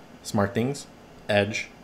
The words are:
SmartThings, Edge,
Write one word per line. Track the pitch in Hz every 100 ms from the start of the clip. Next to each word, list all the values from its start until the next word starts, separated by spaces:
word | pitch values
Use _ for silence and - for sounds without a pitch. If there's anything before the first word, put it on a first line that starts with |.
| - -
SmartThings, | - 110 98 110 123 143 - - - - -
Edge, | 104 101 110 - -